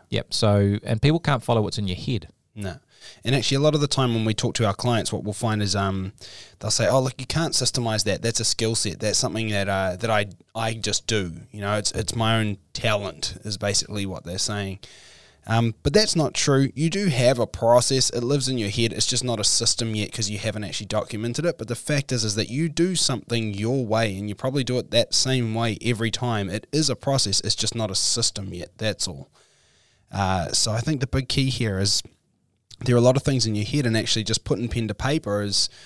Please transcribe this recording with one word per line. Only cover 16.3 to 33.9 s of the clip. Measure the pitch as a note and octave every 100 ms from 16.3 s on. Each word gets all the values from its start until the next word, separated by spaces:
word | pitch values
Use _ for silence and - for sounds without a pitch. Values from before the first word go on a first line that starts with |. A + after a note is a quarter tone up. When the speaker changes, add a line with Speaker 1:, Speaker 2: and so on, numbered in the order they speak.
| -
Speaker 2:
true. | - C3+ C#3 -
You | D#3+
do | F#3+ G3+
have | B2+ B2 B2
a | G#2+
process. | - A#2 B2 - C3+ -
It | -
lives | A#2+ C#3+ B2+
in | B2+
your | G2+
head. | G#2 A2+
It's | - -
just | B2+
not | B2+ A2
a |
system | G2+ - A2+ - A2+ G#2+
yet | G#2
'cause | - G#2+
you | G#2
haven't | A2 G#2
actually | G2+ - G2
documented | G#2+ G2+ G#2+ A#2 A#2+ E3+
it. | -
But | -
the | A#2+
fact | - C#3+ -
is, | B2
is | G#2+ G2+
that | G2
you | B2+ E3
do | C#3+ F3+ F3
something | - B2+ - A#2 A2 G2+
your | A2 C3+
way, | A2+ A2 A2 F#2+
and | G#2
you | G2
probably | C3 C#3
do | A#2+ B2
it | -
that | A#2 - -
same | C3 C3 A2+ A2+
way | A#2 G#2
every | A2+ A2 A2+
time. | - A#2+ A2 G2
It | G#2 -
is | D3+ D3+
a | B2+
process. | - C3 G2+ F#2+
It's | F2+ -
just | A2
not | A#2 G#2+
a | F#2+
system | - - A2+ - G2
yet. | F2 - -
That's | A2 F#2+ -
all. | C#2+ - _ _ _ _ _ _ _ _
Uh, | G2 F#2+ F#2 E2
so | - A2+
I | A2
think | A#2+ D3
the | B2+
big | C3 C3
key | - C3+
here | B2+ A2+ F#2+
is | G2 - - _ _ _ _ _ _ - -
there | A#2+
are |
a |
lot | A#2+ C3
of |
things | - C3 A2
in | G#2
your | G#2
head, | D3
and | B2